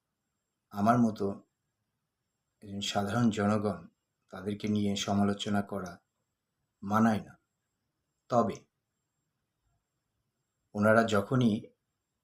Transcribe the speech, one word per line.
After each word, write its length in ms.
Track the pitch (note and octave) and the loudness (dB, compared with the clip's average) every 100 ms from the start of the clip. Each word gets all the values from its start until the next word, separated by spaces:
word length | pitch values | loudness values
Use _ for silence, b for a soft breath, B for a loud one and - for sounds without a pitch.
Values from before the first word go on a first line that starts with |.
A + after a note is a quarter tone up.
| _ _ _ _ _ _ _ | _ _ _ _ _ _ _
আমার 280 | G2+ G#2 B2 | 0 2 4
মতো 440 | A#2 G#2 G2+ G2+ - _ _ _ _ _ _ _ _ _ _ _ | 2 0 -6 -6 -14 _ _ _ _ _ _ _ _ _ _ _
একজন 200 | G#2 G2 | -14 -8
সাধারণ 500 | G2+ G#2 G2+ A2 A#2+ | -4 -2 -2 0 0
জনগণ 580 | G#2 G2+ G#2+ G#2 F2+ - _ _ _ _ | 2 0 0 -2 -6 -12 _ _ _ _
তাদেরকে 380 | F#2+ F#2+ G#2 G#2 | -12 -8 -6 -2
নিয়ে 280 | G#2 G2+ G2+ | 0 0 -2
সমালোচনা 680 | - G2+ G2+ G2+ A2 G2+ | 0 2 2 0 -2 -4
করা 360 | G2+ G2+ F2+ F2 _ _ _ _ _ _ _ _ | -4 -8 -10 -14 _ _ _ _ _ _ _ _
মানায় 380 | G2 G#2+ A2+ G2+ | -2 2 2 2
না। 180 | E2 - _ _ _ _ _ _ _ _ - | -6 -18 _ _ _ _ _ _ _ _ -2
তবে 360 | A#2+ G#2 - _ _ _ _ _ _ _ _ _ _ _ _ _ _ _ _ _ _ _ _ _ | 0 0 -4 _ _ _ _ _ _ _ _ _ _ _ _ _ _ _ _ _ _ _ _ _
ওনারা 300 | G#2 G#2+ A2 | 0 4 4
যখনই 640 | A2 G#2 G2 B2+ A#2 A2 - _ _ _ _ _ | 4 0 0 2 2 0 -4 _ _ _ _ _